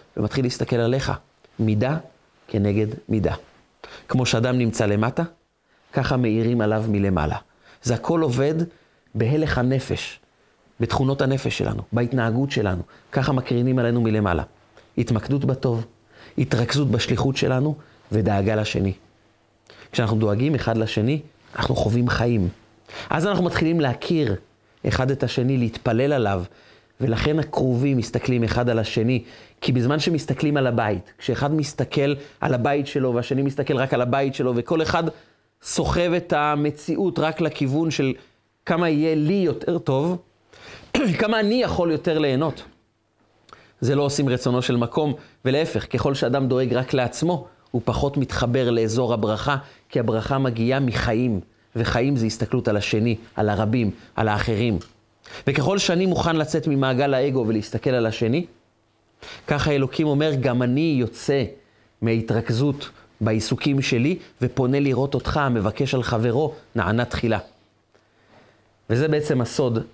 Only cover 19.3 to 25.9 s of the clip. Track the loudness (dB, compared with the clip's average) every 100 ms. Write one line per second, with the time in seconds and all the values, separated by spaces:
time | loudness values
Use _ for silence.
19.3 | _ _ _ -20 -20 -8 -2 0 2 2
20.3 | 2 0 0 0 0 0 0 0 0 -6
21.3 | _ -14 -4 -2 0 0 2 2 2 2
22.3 | 2 0 -4 -14 _ -20 -12 -4 -2 0
23.3 | 0 0 0 0 2 0 -2 -2 0 0
24.3 | -2 -8 _ _ _ -2 0 0 0 -2
25.3 | 0 0 2 0 -2 0